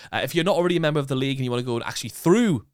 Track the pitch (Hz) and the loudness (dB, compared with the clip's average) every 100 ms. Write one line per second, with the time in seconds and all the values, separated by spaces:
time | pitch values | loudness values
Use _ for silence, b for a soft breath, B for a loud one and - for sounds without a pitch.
0 | B 107 131 165 170 180 175 170 160 151 | B -4 -2 0 2 2 2 2 0 0
1 | 139 135 139 135 127 120 123 120 - - | -2 -2 -2 -2 -2 -4 -2 -4 -4 -8
2 | 113 - 175 214 233 131 - | -10 -2 4 6 4 0 -4